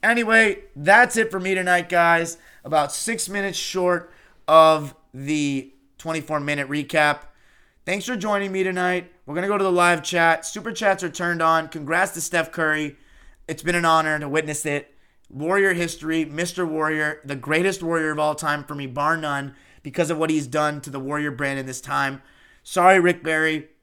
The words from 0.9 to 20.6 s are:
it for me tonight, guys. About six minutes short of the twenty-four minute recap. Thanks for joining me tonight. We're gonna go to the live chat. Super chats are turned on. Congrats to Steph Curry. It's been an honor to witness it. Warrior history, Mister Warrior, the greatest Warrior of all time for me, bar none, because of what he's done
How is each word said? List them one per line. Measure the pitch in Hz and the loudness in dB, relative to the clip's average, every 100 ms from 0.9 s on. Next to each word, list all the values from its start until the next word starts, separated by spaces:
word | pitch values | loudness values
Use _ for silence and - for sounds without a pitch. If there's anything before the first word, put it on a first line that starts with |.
| 214 247 226 | 6 6 2
it | 220 | -2
for | 190 | -2
me | 185 190 | -2 -2
tonight, | 180 180 170 | 2 2 2
guys. | 175 170 165 165 - - - | 2 4 4 2 -8 -18 -18
About | 135 151 143 | -2 0 0
six | - - 226 - | -4 -6 -4 -4
minutes | 202 196 - | -4 -4 -6
short | - 185 180 175 175 - _ _ - | -6 -2 0 0 -4 -20 _ _ 4
of | 160 160 156 147 - _ 127 | 8 8 6 -2 -14 _ -12
the | 139 151 143 139 123 _ _ _ | -4 -2 0 -2 -8 _ _ _
twenty-four | 165 160 - 151 | -6 -6 -4 -4
minute | 143 147 135 | -2 -4 -4
recap. | 147 143 160 151 147 - _ _ _ _ _ - | -6 -2 2 2 0 -8 _ _ _ _ _ -6
Thanks | 196 196 | -6 -4
for | 247 | -6
joining | 214 202 196 | -2 -2 -2
me | 190 | -2
tonight. | 185 180 180 180 175 _ - | -2 0 0 -2 -6 _ -10
We're | |
gonna | 151 196 | -6 -2
go | 208 | 0
to | |
the | 196 | 2
live | 175 175 170 | 4 4 2
chat. | - 175 165 160 - | 0 2 2 2 -2
Super | 214 214 | -10 -10
chats | - 214 190 | -2 0 0
are | 180 | -4
turned | - 175 170 | -4 -4 0
on. | 160 160 160 | 2 2 0
Congrats | 160 143 170 190 | -10 -4 0 0
to | 170 | -4
Steph | - 175 165 | -4 -2 -2
Curry. | - 160 151 151 - _ - - - - | -2 0 0 -4 -8 _ -20 -20 -20 -10
It's | 151 | -6
been | 151 | -2
an | 175 170 | 2 4
honor | 160 156 151 | 4 4 -2
to | 147 | -2
witness | 151 151 147 156 | -2 -2 -4 -4
it. | 143 - _ _ _ _ | -4 -6 _ _ _ _
Warrior | 131 156 196 196 | -8 -2 2 2
history, | 175 170 165 156 160 | 0 -4 -6 -4 -2
Mister | 156 147 175 180 175 | -2 -4 -6 -4 -4
Warrior, | 156 156 156 151 151 135 | -2 -2 0 -2 -4 -10
the | 139 | -10
greatest | 131 160 190 190 | -2 0 0 -2
Warrior | 165 165 156 | -2 -2 -2
of | 151 | 0
all | 151 151 | -2 0
time | 156 147 | -4 -4
for | 139 147 | -6 -10
me, | 135 | -8
bar | 127 147 160 | -2 -2 0
none, | 156 143 139 - _ _ | -2 -4 -6 -14 _ _
because | - 131 160 | -10 -4 -2
of | 160 | 0
what | 160 | 0
he's | 156 135 | 0 -2
done | 151 | -2